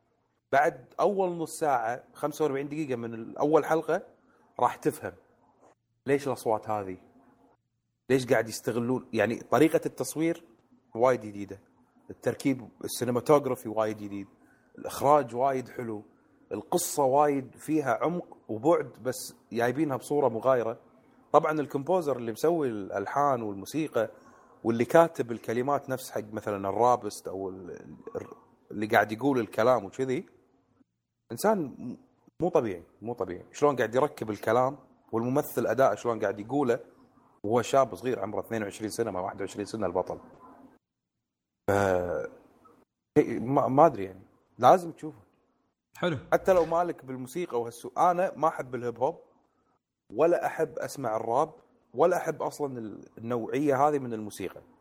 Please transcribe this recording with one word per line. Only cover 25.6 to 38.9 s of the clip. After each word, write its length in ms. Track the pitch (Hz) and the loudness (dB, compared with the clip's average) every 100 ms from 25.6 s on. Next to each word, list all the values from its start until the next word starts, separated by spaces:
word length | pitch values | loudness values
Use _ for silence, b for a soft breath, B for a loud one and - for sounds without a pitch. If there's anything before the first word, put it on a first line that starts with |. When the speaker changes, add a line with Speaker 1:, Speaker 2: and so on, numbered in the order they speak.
| 131 143 - | 0 -2 -2
Speaker 1:
نفس 200 | 127 - | -8 -6
حق 220 | 113 107 | -8 -8
مثلًا 360 | 107 107 101 98 | -8 -6 -4 -2
الرابست 600 | 98 120 120 104 - 87 | 2 4 4 -2 -10 -10
أو 200 | 92 95 | -8 -8
ال-، 220 | 95 87 76 - 78 - - | -10 -12 -14 -16 -18 -12 -10
ال-، 100 | - - _ _ _ | -10 -16 _ _ _
اللي 160 | 104 107 | -6 4
قاعد 260 | 110 107 | 4 4
يقول 280 | 110 135 131 | 0 0 0
الكلام 440 | 107 - 113 123 | 0 2 4 4
وكذي، 420 | 98 - 131 127 - _ _ _ _ _ _ _ _ _ _ | 0 -6 -4 -4 -6 _ _ _ _ _ _ _ _ _ _
إنسان 260 | 120 202 214 | -2 0 0
م-، 340 | 139 - 120 - _ _ _ - | -2 -8 -12 -14 _ _ _ -4
مو 80 | 175 | 0
طبيعي، 340 | 165 117 90 82 _ | 2 2 -4 -12 _
مو 100 | 107 | -10
طبيعي. 340 | 120 92 90 - | -6 -8 -8 -14
شلون 240 | - 147 127 | 0 2 4
قاعد 180 | 110 | 2
يركب 360 | 123 147 - 110 | 2 0 -2 -8
الكلام 480 | 104 - 117 127 147 - _ _ | -4 2 2 2 -2 -14 _ _
والممثل 540 | 113 120 135 147 - - | -4 0 -2 -2 -2 0
أداءه 280 | 120 131 | 2 2
شلون 260 | 104 120 110 | 2 -2 -2
قاعد 200 | 101 101 | -2 -4
يقوله 400 | 110 139 131 117 - _ _ _ _ _ | -4 0 2 0 -4 _ _ _ _ _
وهو 180 | 101 120 | 0 0
شاب 320 | 110 135 127 | 2 2 2
صغير 260 | 95 123 120 | 0 -4 -4
عمره 200 | 101 98 | -4 -6
اثنين 220 | - 113 | -6 -6
وعشرين 280 | 101 - 107 | -6 -6 -6